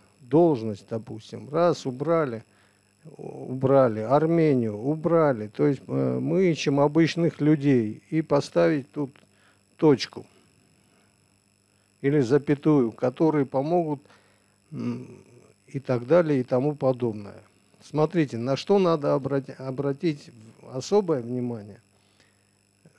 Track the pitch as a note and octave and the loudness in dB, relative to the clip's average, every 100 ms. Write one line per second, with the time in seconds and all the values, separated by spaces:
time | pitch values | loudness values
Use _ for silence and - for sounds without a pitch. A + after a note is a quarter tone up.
0 | _ _ B2+ D3+ F3 C3 A2 G2+ - A2+ | _ _ 0 4 4 2 -4 -8 -8 -10
1 | - G#2+ - A2 A2 D3+ F3 D3 C3+ B2+ | -10 -16 -14 -16 -6 0 0 0 -4 -6
2 | D3+ E3 C#3+ A2 - _ _ _ _ _ | -2 -2 -2 -6 -14 _ _ _ _ _
3 | D#3 - - C3+ C3+ C3 C3 C#3 B2+ G#2+ | -20 -18 -16 -14 -12 -2 2 4 4 0
4 | A2 C#3+ D#3 E3+ D#3 C3 A2+ G#2 C3 D#3 | 0 0 2 2 2 2 0 -4 -4 -2
5 | D#3+ E3 D3+ A#2 G#2+ - D3 C3+ - C3+ | 0 2 2 0 -6 -2 0 0 -4 -4
6 | C3 B2+ C3 F3 F#3 D3+ D3+ C#3 D3 D3+ | -2 -2 -2 0 0 0 0 2 4 4
7 | D#3+ - E3+ - D3 D3+ C#3+ B2+ G#2+ A#2 | 2 2 -2 0 2 2 4 2 2 -6
8 | - D#3+ D#3 C#3+ - E3+ E3+ D3+ - D3+ | -6 -4 0 0 0 2 2 0 -4 -8
9 | C3+ - _ _ _ _ _ - D#3+ C3 | -8 -10 _ _ _ _ _ 2 4 4
10 | - - - _ _ _ _ _ _ _ | 0 -12 -18 _ _ _ _ _ _ _
11 | _ _ _ _ _ _ _ _ _ _ | _ _ _ _ _ _ _ _ _ _
12 | C#3 D3 A2+ C#3+ C3+ C#3+ D#3 D3 A2+ - | 0 2 2 2 2 0 2 4 2 -2
13 | B2+ - D#3+ D3+ C3 C3+ D3 F3 D#3+ C#3+ | -4 0 0 2 -2 -2 -2 -2 -2 -6
14 | - _ _ _ _ _ _ C#3 A#2+ A#2+ | -12 _ _ _ _ _ _ -10 -8 -8
15 | B2+ - - - _ _ _ C#3 - B2 | -12 -20 -20 -20 _ _ _ -10 -4 -4
16 | A#2+ E3+ D#3+ C#3 B2 B2+ C#3+ C#3+ C3 B2+ | 2 2 2 0 0 -2 -2 -2 -2 0
17 | A#2+ G#2+ G2+ F#2+ - _ _ _ - C#3+ | -4 -6 -12 -20 -20 _ _ _ -8 -2
18 | D#3 F3 C#3+ A#2 A#2+ C3+ - G3+ F3+ E3 | 0 0 -2 -4 -4 -4 0 2 2 0
19 | C#3+ D3 C3+ C#3 C3+ C3 C3 C3 C#3 C#3 | 0 -2 -2 -4 -6 -10 -10 -6 -4 -4
20 | F3 D3 - A#2 A2 - - B2+ - G#3 | -4 -6 -10 -20 -20 -20 -14 -12 -2 0
21 | F#3 C#3+ A#2 B2 B2 A#2 G#2 G2+ _ _ | 2 -2 -4 -6 -6 -8 -12 -20 _ _
22 | _ _ _ _ _ _ _ _ _ | _ _ _ _ _ _ _ _ _